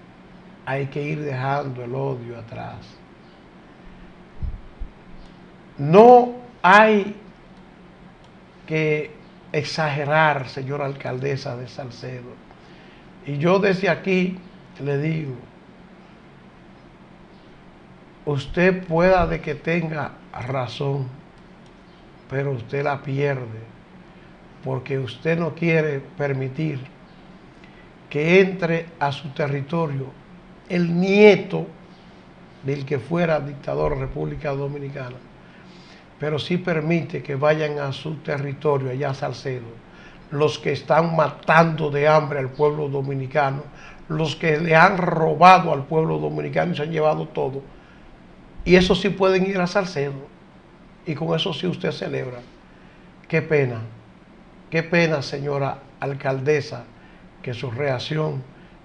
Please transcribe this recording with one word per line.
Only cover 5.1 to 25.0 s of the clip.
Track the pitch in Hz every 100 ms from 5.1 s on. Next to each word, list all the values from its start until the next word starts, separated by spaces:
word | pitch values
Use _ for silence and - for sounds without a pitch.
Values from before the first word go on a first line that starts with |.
| - - - - - - -
No | 143 185 240 247 240 - - -
hay | 175 202 220 214 196 - - - - - - - - - - - - - - - -
que | 156 156 151 151 - - - -
exagerar, | 156 135 - 156 143 143 156 156 143 127
señora | - 131 143
alcaldesa | 139 139 127 127 139 135 139 123
de | 123
Salcedo. | - 131 - 127 127 123 123 - - - - - - - - -
Y | 143
yo | 165 196
desde | 202 185 190
aquí | 156 190 185 180 - - - - -
le | 139 139
digo, | 156 160 147 123 - - - - - - - - - - - - - - - - - - - - - - - - - - - - -
usted | 143 - 175 180 180 180
pueda | 165 180 185 165
de | 160
que | -
tenga | 139 - 170 160 156 147 - - - 120
razón, | 135 120 - 143 139 127 131 - - - - - - - - - - -
pero | 135 139
usted | 127 110 139
la | 143 139
pierde, | 143 135 143 135 120 110 110 - - - - - - - - -
porque | 139 131 131
usted | 135